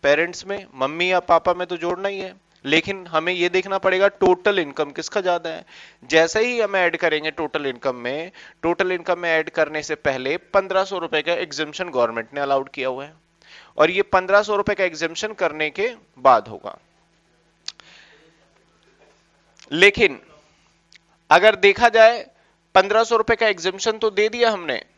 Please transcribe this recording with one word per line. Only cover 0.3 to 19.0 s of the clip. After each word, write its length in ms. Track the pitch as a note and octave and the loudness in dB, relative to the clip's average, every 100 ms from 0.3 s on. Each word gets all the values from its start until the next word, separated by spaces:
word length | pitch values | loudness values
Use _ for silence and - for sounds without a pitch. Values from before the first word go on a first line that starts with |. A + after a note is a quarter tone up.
| F3 F#3 | -6 -10
में, 200 | G3+ F#3+ C3+ | -10 -10 -4
मम्मी 360 | C3 D#3+ F3+ | -4 -2 0
या 80 | F#3 | 0
पापा 340 | F3 E3+ F3+ | 2 2 2
में 140 | F3+ F3+ | -2 -4
तो 100 | F3 | -6
जोड़ना 320 | E3+ F3+ G3 | -6 -4 -6
ही 100 | G3 | -8
है, 160 | F#3 F#3 _ _ C3+ | -12 -14 _ _ 0
लेकिन 420 | D#3 E3 G3 F3 | 0 0 -10 -4
हमें 260 | E3 E3 | -4 -2
ये 160 | F3+ F3 | -2 0
देखना 280 | F3+ F#3 G3 | 0 -2 -2
पड़ेगा 300 | F#3+ F#3 G3 | 0 2 2
टोटल 520 | - F#3 F3+ G#3 G3+ | 2 2 2 2 0
इनकम 320 | D3+ C#3 D3 | -4 -6 -6
किसका 300 | C#3+ D#3 G#3+ | -6 -8 -6
ज्यादा 280 | F3+ F3 E3 | -2 -2 -4
है। 160 | D#3+ - - - _ | -12 -16 -20 -20 _
जैसे 420 | - D#3+ E3 G#3+ A#3+ | 0 4 4 2 -2
ही 160 | B3 | 0
हम 140 | G#3 G3 | -2 0
ऐड 220 | F3 E3 | 0 0
करेंगे 340 | E3+ D#3 D#3 | -2 -2 -4
टोटल 340 | D3+ D#3 D3+ C#3 | -6 -6 -4 -6
इनकम 300 | B2 C#3 B2 | -4 -6 -6
में, 360 | A#2+ C#3 E3+ - - _ | -6 -8 -10 -16 -20 _
टोटल 300 | E3 E3+ F#3+ | -4 -2 -4
इनकम 280 | F3+ E3+ F3 | -6 -4 -6
में 100 | F3 | -2
ऐड 200 | D#3+ D#3 | -2 -2
करने 340 | - D3+ D#3 | -4 -4 -4
से 120 | D3 D3+ | -8 -6
पहले 420 | D3+ C3 C3 E3+ | -4 -4 -6 -6
पन्द्रह 460 | _ G3+ F#3+ F#3 | _ -4 -2 -2
सौ 140 | F#3+ G3 | -2 -6
रुपए 240 | E3 D#3 | -4 -4
का 120 | D3+ | -2
एग्जेम्पशन 560 | E3+ E3+ C#3 D3+ D3+ F3+ | -4 -6 -8 -8 -8 -6
गवर्नमेंट 440 | C3 A#2 A#2 A2+ | -2 -2 -2 -8
ने 80 | C#3+ | -6
अलाउड 280 | C#3 C#3 C3+ | -2 -2 -2
किया 180 | - B2+ | -8 -8
हुआ 180 | B2+ C#3+ | -8 -12
है, 80 | D#3+ _ _ _ - - - | _ _ _ _ -20 -20 0
और 140 | D#3 | 0
ये 100 | F3+ | 2
पन्द्रह 420 | G3 F#3+ F#3 G3+ | 0 0 4 2
सौ 120 | G#3 G#3 | 2 -2
रुपए 200 | G#3 G3+ | -2 -2
का 80 | |
एग्जेम्पशन 500 | F#3 D#3 E3 E3 G#3+ | -2 -2 -8 -6 -10
करने 360 | G#3+ F3 D3+ D#3 | -4 -4 -2 -6
के 260 | D3 A3 A3+ _ - | -4 -6 -6 _ 0
बाद 300 | C3 A#2+ G#2 | 4 4 2
होगा। 300 | G#2 G2+ - _ _ _ _ _ _ _ _ - - - - - _ _ _ _ _ _ _ _ _ | -14 -14 -16 _ _ _ _ _ _ _ _ -18 -18 -20 -20 -20 _ _ _ _ _ _ _ _ _